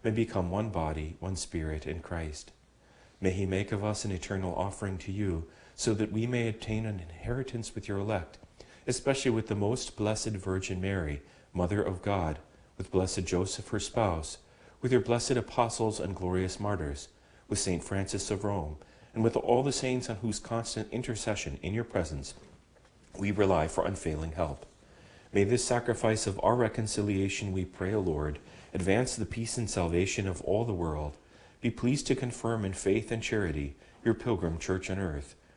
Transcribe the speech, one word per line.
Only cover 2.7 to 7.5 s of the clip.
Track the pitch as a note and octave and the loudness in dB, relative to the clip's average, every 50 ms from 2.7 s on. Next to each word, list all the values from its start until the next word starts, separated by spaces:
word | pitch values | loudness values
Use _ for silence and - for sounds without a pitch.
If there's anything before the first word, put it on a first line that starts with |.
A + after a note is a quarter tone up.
| _ _ _ - - - - - - _ | _ _ _ -20 -20 -20 -20 -20 -10 _
May | F#2+ F#2 | 0 2
he | F2+ G2 G2 | 2 2 0
make | F#2 F#2+ F#2+ G#2 - | 2 2 0 0 0
of | A2+ G2 G#2 | -2 -2 0
us | G#2+ G#2 - - | -2 -2 -2 -2
an | G#2 | -4
eternal | F#2+ F2+ - - G2+ G2 F#2+ F2+ - | -4 -4 -2 -4 -2 -2 -2 -2 -2
offering | - F#2 G2 F#2+ - G#2 G2 F#2+ E2+ | -2 -2 -2 -4 -4 -6 -4 -4 -6
to | - - | -6 -6
you, | G2 G2+ G#2 F#2+ E2+ D#2+ E2 - - - - - - | -4 -2 0 0 0 -2 -4 -8 -14 -20 -20 -20 -10
so | - - A#2 G#2+ | -2 0 0 2
that | G2+ G#2+ G#2 | 2 0 0
we | G2 A2 A2+ | 0 -2 0
may | A#2+ B2 A#2+ A#2 A2+ | 0 0 0 0 0
obtain | G#2+ - - G#2+ A2 A2 A2 | -2 -4 -4 -4 -2 -2 -2
an | G#2+ G#2 - | -4 -4 -6
inheritance | E2+ D#2+ E2 - - G#2+ A#2+ C3 C3 - | -8 -10 -12 -8 -4 -4 -2 -2 -4 -4